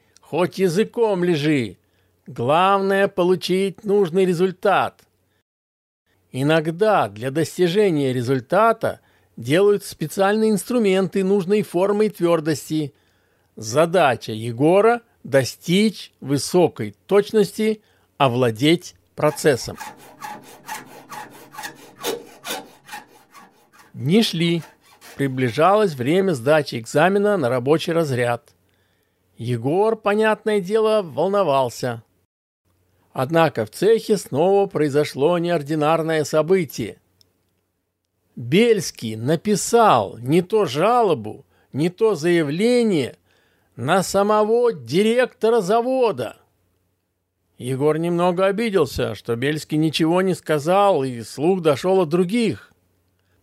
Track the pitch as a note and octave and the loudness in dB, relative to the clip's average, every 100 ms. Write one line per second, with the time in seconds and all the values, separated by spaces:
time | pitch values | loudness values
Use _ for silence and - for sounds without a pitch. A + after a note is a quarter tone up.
0 | _ _ _ D3 F3 F3 F#3+ E3 G#3+ - | _ _ _ -2 -2 0 0 0 -2 0
1 | A3+ F#3+ F3 D#3+ D3 D3 A2 F2+ _ _ | 0 0 0 0 2 0 -2 -8 _ _
2 | _ _ - B2+ A#2+ D#3 F#3+ G3 G3 G3 | _ _ -14 -4 0 2 4 2 2 2
3 | G3 G3 F3 F3+ - F#3 G3 F3 G#3+ G3+ | 0 2 0 0 0 -2 -2 -4 -2 0
4 | F#3 F3 F#3 E3 F#3+ F3 G#3 E3+ A2 - | 2 2 0 2 -2 0 0 0 0 -6
5 | _ _ _ _ _ _ _ _ _ _ | _ _ _ _ _ _ _ _ _ _
6 | _ _ _ B2+ C#3+ D#3+ D#3 E3 G#3+ F#3+ | _ _ _ -4 0 0 -2 -2 0 2
7 | A#2 G#2 B2+ C#3 D#3 - F3+ E3 G#3 D3+ | 0 -4 -6 -4 -4 -2 0 2 0 0
8 | C3+ B2+ A#2 C3+ A#2 F3+ A3+ A3 A2+ - | -2 -2 -2 -4 -2 2 2 2 -4 -6
9 | _ _ _ - A#2 D#3+ G3+ G3+ - - | _ _ _ -12 -2 2 4 2 -4 -10
10 | D#3 - G3 G#3+ A3 G#3 - B3 G#3 F#3 | -6 -2 0 2 2 0 -2 0 2 2
11 | F#3+ G3+ F#3+ G3+ F3 G#3 G3 F3 G3 G#3 | 0 -2 0 0 2 0 0 0 0 2
12 | G#3+ - E3+ E3+ D#3 D3+ - D#3 C#3+ - | 0 0 0 0 0 -4 -4 -6 -6 -10
13 | _ _ _ _ _ - A2 B2+ E3+ F3+ | _ _ _ _ _ -16 -4 0 2 2
14 | D3 A#2 - A2 A#2 A2+ D3 F#3+ A3 A#3 | 2 0 -6 -8 -8 0 2 4 4 2
15 | - _ - C3+ B2 - - F3+ G#3+ - | -4 _ -2 0 0 -4 -2 2 2 -2
16 | - _ C3 C#3 - F3+ D#3 - A2 - | -12 _ -4 -4 0 2 2 0 -10 -10
17 | - G3+ G3+ A3 F#3+ - A3 G#3+ _ _ | 0 0 2 0 0 0 -2 -4 _ _
18 | _ - C#3 A#2+ B2 G#2+ D3 F3 - - | _ 0 0 2 0 2 2 0 -2 -20
19 | _ - D3+ D3+ E3 B2 - - - - | _ -4 -2 0 0 0 -4 -14 -16 -18
20 | - - - - - - - - - - | -20 -18 -16 -16 -20 -20 -14 -14 -16 -20
21 | - - - - - - - - - - | -18 -16 -16 -20 -20 -16 -16 -16 -20 -12
22 | - - - - - - - - - - | -8 -8 -10 -18 -12 -12 -14 -20 -20 -18
23 | - _ _ - - _ _ _ - A#2+ | -18 _ _ -20 -20 _ _ _ -20 -8
24 | B2 G3+ A3 E3+ E3+ E3+ - _ _ _ | 0 2 2 0 -2 -2 -6 _ _ _
25 | - - C#3 C3 B2+ A2+ E3+ G#3 G#3 C#3 | -14 -6 -4 -2 -2 2 2 4 0 -2
26 | B2 F3 F#3+ C#3+ A#2+ D#3 C#3+ B2 A2+ C#3+ | -2 0 0 -2 0 0 0 -6 -4 0
27 | E3+ G3+ G3+ G3+ B2 B2+ B2 D#3 - E3 | 2 2 0 0 0 0 0 0 0 -2
28 | D#3 B2 A#2+ A#2+ _ _ _ _ _ _ | 0 0 0 -2 _ _ _ _ _ _
29 | _ _ _ - A#2 A#2+ B2 F3 G#3+ A3+ | _ _ _ -10 -6 -4 -2 0 0 0
30 | G#3 G#3 A3 G#3+ A3 G#3 F3+ A3 G#3+ G#3+ | 0 2 2 0 -2 -2 0 0 2 0
31 | F3 C3 F3 G3+ F3+ C3+ B2+ - C3 A#2 | -2 -2 0 0 2 2 0 -4 -8 -8
32 | - _ _ _ _ _ _ _ _ _ | -12 _ _ _ _ _ _ _ _ _
33 | _ - C3 E3 D#3+ - G#2+ - F#3+ A3+ | _ -6 -2 2 0 0 -6 -2 0 2
34 | - G3 - B2+ F3 G3 G3 D#3 D3+ C3+ | 0 -4 -2 0 2 2 0 0 0 0
35 | D3 - D3 F3 E3+ E3+ C#3 D#3 D3 E3 | -2 0 0 2 0 -2 -2 0 2 2
36 | D#3+ D#3+ C#3+ D#3 D#3 F#3+ E3 - G#2+ - | 0 -2 0 0 2 0 0 -6 -10 -12
37 | _ _ _ _ _ _ _ _ _ _ | _ _ _ _ _ _ _ _ _ _
38 | _ _ _ - A#2+ E3 A#3+ G#3+ - - | _ _ _ -14 0 2 4 2 -2 -8
39 | A#2 G#2+ A#2+ D#3+ - G3+ - A#3 G#3+ C3+ | -10 -6 -2 -2 0 -2 2 4 6 4
40 | G2 - A#2+ E3 F3 - A#2+ C3 F#3+ B3 | 2 -6 0 0 2 0 0 0 2 2
41 | G#3+ D3 G#2+ - - _ _ B2+ E3 F3 | 2 0 -4 -14 -18 _ _ -4 -4 0
42 | A3+ F3+ E3 E3+ D3+ D#3+ A3+ B3 A3+ F3 | 0 0 0 0 0 0 2 2 2 0
43 | A#2+ - _ _ _ _ _ - B2 F#3+ | -2 -8 _ _ _ _ _ -8 -2 0
44 | F3 F#3+ G3+ G#3+ G#3+ A#3 A#3+ F3 A2+ D#3 | 0 0 2 2 2 2 0 -2 -2 0
45 | G#3+ A#3+ B3 - A3 A#3 F3+ A3+ A#3+ C4 | 2 2 -2 0 0 2 2 0 0 0
46 | A#3+ B2+ G#2+ - _ _ _ _ _ _ | 0 -2 -8 -12 _ _ _ _ _ _
47 | _ _ _ _ _ - A#2+ C3 D3 D3+ | _ _ _ _ _ -12 -8 -2 0 0
48 | E3+ F3 F3+ F3 F#3+ G3 A#3 F#3+ - - | -2 0 0 0 0 0 0 0 0 -2
49 | A#2 G#2+ - A#2 C3+ D3+ - D3+ D#3+ D#3 | -6 -6 -6 -4 -2 -4 -4 -2 0 0
50 | D#3+ F3 F#3+ E3+ - D#3 C#3+ F#3+ G3+ E3+ | 0 2 0 -2 -2 -2 2 2 4 2
51 | C3+ A#2+ G#2+ - D#3 F#3+ D#3+ C3+ F3+ F#3+ | -2 -6 -12 -2 0 2 2 0 2 0
52 | E3+ E3+ F3+ A#3+ A3+ B2 - _ _ _ | 2 0 0 0 0 -2 -10 _ _ _
53 | _ _ _ _ | _ _ _ _